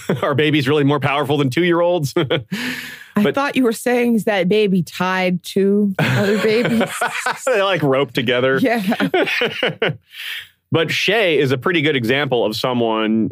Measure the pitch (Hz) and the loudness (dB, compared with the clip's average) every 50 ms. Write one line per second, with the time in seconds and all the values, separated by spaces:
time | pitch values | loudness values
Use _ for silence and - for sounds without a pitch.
0 | - - 190 127 - 156 143 127 147 151 143 156 123 131 151 151 143 139 147 143 | -6 -4 -4 -2 -2 0 0 2 2 2 2 2 2 2 2 2 2 2 2 0
1 | 131 143 139 143 147 135 151 143 147 135 127 165 180 175 170 165 170 175 175 180 | 0 0 0 0 -2 0 0 0 0 0 0 0 0 2 2 2 2 2 0 0
2 | 147 135 - 175 160 120 - - - - 190 220 247 254 247 - - - - - | -2 -2 -2 -2 0 0 -2 -4 -4 -6 -8 -8 -6 -6 -8 -8 -10 -14 -16 -18
3 | - - - 208 208 - - 285 277 285 - 254 262 226 226 - - 247 247 240 | -18 -6 -2 0 0 2 2 0 -2 0 0 0 0 0 0 -2 -2 0 0 2
4 | 240 240 233 220 170 220 208 196 170 180 208 214 214 202 185 185 156 - - - | 2 2 2 0 0 0 0 0 2 2 2 2 2 2 2 0 0 -2 -4 -4
5 | 180 185 185 185 185 180 180 170 - - - 196 190 196 202 208 208 202 190 - | -2 0 0 0 0 0 -2 -2 -4 -4 -2 0 2 4 4 2 2 0 0 0
6 | 151 120 127 - 208 196 214 202 202 220 214 240 233 226 233 220 185 180 - - | 0 0 2 2 2 2 0 2 2 2 2 2 2 2 2 0 0 -2 -2 -4
7 | 240 226 - - - 254 226 - - 269 254 202 196 196 190 160 147 139 131 135 | -4 -4 -4 -4 -6 -6 -6 -4 -2 0 0 2 2 2 0 0 2 2 2 2
8 | 143 - - 143 123 117 123 123 123 131 135 135 226 - 233 233 185 190 262 - | 0 0 -2 -2 0 0 2 2 2 2 2 2 2 0 0 0 0 0 0 0
9 | - 262 - 359 - 381 - - 508 - - - - 202 - - 440 180 - - | 0 0 2 0 0 0 0 -2 -2 -4 -4 -4 -4 -4 -2 -2 -2 -4 -4 -6
10 | _ _ - - - - - - - - _ _ _ _ 143 160 165 - - - | _ _ -18 -14 -12 -12 -12 -12 -14 -18 _ _ _ _ 0 0 0 0 -2 -2
11 | - - 196 233 208 175 156 135 151 127 135 131 - 185 180 156 139 147 143 135 | 0 0 2 2 2 2 2 2 2 0 0 -2 0 0 0 0 0 0 0 0
12 | 117 110 131 139 147 135 127 117 101 107 107 - - 131 123 123 117 113 110 110 | 0 0 0 0 0 0 0 0 0 0 -2 -2 -2 -2 0 0 0 0 0 0
13 | 110 110 110 110 107 - | 0 0 0 0 0 -2